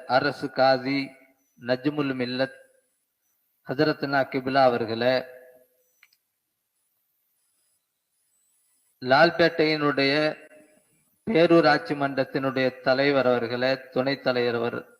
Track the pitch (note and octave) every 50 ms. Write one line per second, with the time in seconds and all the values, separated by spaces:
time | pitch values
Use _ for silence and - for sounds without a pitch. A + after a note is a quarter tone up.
0 | - - B2 C3+ C#3+ C#3+ C3+ - D3 C#3 - C#3 C3 C3+ C3 B2+ B2 C3+ C#3 C#3
1 | C3+ C3+ - _ _ _ _ _ _ _ _ _ A#2+ A#2+ B2+ B2+ - D3+ D3 D3
2 | C#3+ C3+ C3 B2+ B2 B2 B2+ B2+ C3+ - - - _ _ _ _ _ _ _ _
3 | _ _ _ _ _ _ _ _ _ _ _ _ _ - B2+ C3 D3+ D#3 D3 -
4 | C#3+ C#3 C#3+ C#3 B2+ - - C3+ B2+ C3+ C3+ C#3 C3 B2+ A#2+ A#2+ A#2 G#2+ A2+ A2+
5 | A#2+ B2+ C3 B2+ - - - - - - - _ _ _ _ _ _ _ _ _
6 | _ _ _ _ _ _ _ _ _ _ _ _ _ _ _ _ _ _ _ _
7 | _ _ _ _ _ _ _ _ _ _ _ _ _ _ _ _ _ _ _ _
8 | _ _ _ _ _ _ _ _ _ _ _ _ _ _ _ _ _ _ _ _
9 | - B2+ C3 D3 E3 E3+ E3+ - E3+ D#3+ E3 - D#3 D#3 D#3 D3+ D3 D3 C#3 C#3
10 | C#3 C3+ C#3+ D3+ D3+ D#3 D3+ - - - - - - _ _ _ _ _ _ _
11 | _ _ _ _ _ - A3+ D#3+ E3+ E3+ E3+ E3+ D3+ D3+ D3 D3+ - - D3+ C#3+
12 | C#3+ C#3 C3+ C3+ C3 - - C#3+ C3+ C3+ B2 C3 C3 B2+ B2+ - - C3+ B2+ C3+
13 | C#3 C#3+ C#3+ C3+ B2 B2 B2 A#2+ A#2 A2+ B2 B2 B2+ C3 C3+ C3 - - - C3+
14 | B2+ C#3 C#3 C3+ - C3+ B2 B2 A#2+ A#2+ A#2 A#2 A#2 A#2+ A#2+ A#2+ - - _